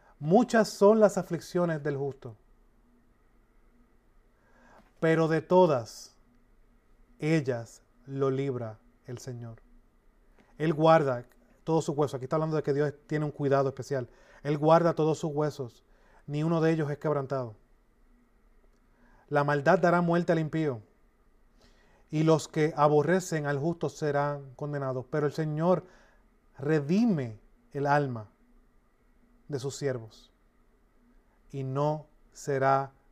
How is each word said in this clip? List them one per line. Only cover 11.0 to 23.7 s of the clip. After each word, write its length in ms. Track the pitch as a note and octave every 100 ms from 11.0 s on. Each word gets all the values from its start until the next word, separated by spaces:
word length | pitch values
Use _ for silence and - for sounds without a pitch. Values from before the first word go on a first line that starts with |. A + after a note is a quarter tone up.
| C#3 A#2+ B2 _ _ _
todos 220 | - D#3+ D#3+
sus 100 | C#3+
huesos". 200 | D3 C3+
Aquí 80 | C3
está 120 | D#3+
hablando 180 | D#3+ D#3
de 80 |
que 100 | D3
Dios 180 | C#3 D3 C#3 -
tiene 200 | D3+ D3+
un 60 |
cuidado 380 | - C#3 C#3 C3+
especial. 400 | C3 A#2+ C3+ A#2+ - - -
Él 160 | C#3+ D3+
guarda 380 | D3+ E3 E3+ D#3+
todos 240 | D#3 D3
sus 120 | E3
huesos, 520 | D3 D3+ - B2 - _ _ _ _ -
ni 180 | D3
uno 180 | D#3+ E3+
de 100 | D#3+
ellos 180 | D#3+ C#3+
es 80 | D3
quebrantado. 580 | D#3 D3 C3+ C#3 A#2+ G#2+ _ _ _ _ _ _ _ _ _ _ _ _ _ _ _ - -
La 140 | D3
maldad 340 | C#3+ D3 C#3 F3+
dará 220 | F3 F3
muerte 300 | F3 E3+ F3
al 80 | E3
impío, 420 | D#3 D#3+ D#3 A#2 - _ _ _ _ _ _ _ _ _ _ _ _
y 140 | D#3
los 240 | D#3+ D#3+ -
que 260 | D#3+ D#3 D#3+
aborrecen 680 | D3 D3+ C#3+ F#3 - D#3+ D3
al 140 | C#3+
justo 300 | D#3